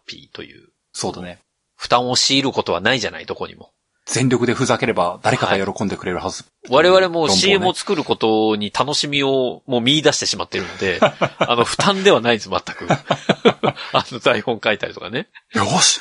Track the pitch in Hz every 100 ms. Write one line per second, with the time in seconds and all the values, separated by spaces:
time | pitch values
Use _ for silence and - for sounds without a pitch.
0 | - - 69 - - - _ _ _ -
1 | 95 85 90 85 _ _ _ - - 123
2 | 123 120 - 135 135 107 101 87 107 127
3 | 95 80 - - - - - _ _ _
4 | - 113 127 120 120 110 123 120 120 92
5 | 87 90 107 113 101 95 98 - 98 90
6 | 92 85 92 - - _ - 135 175 190
7 | 185 165 151 190 196 196 185 - - 170
8 | 135 - 113 110 110 104 104 - 131 143
9 | 147 143 139 135 123 - - 120 120 151
10 | 143 - - 98 87 98 92 - 95 85
11 | - - - - 170 120 113 - 196 190
12 | 196 135 117 113 95 90 - - 87 -
13 | - - - - - - - - - 135
14 | - 120 139 113 123 110 113 104 - -
15 | 90 127 220 - _ 208 - 160 - -